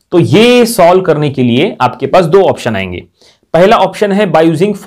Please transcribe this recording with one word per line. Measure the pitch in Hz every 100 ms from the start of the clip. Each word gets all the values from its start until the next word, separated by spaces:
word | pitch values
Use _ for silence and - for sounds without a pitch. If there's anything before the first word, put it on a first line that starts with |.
| -
तो | 175
ये | 117 170 240 247 233
solve | 214 170 190
करने | 180 151 147
के | 135
लिए | 123 120 196 240
आपके | 123 - 135
पास | 180 170
दो | 190
option | 175 120 123 104
आएंगे। | 92 90 - _ _ _ _
पहला | - 190 226
option | 185 - 208
है | 196 208
by | 156
using | 165 156 208 196